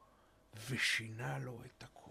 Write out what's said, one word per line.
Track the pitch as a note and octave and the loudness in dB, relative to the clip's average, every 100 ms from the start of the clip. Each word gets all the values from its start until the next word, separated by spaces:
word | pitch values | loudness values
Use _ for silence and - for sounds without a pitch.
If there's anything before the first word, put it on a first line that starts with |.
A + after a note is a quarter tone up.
| - - - - - G#2+ A2+ | -20 -20 -20 -20 -18 -10 -2
ושינה | A#2+ - - A2 A2 C3 C#3 | 4 6 4 2 -2 -2 0
לו | B2+ A#2 | -2 -6
את | A#2+ - | -10 -14
הכל. | - - - | -16 -14 -16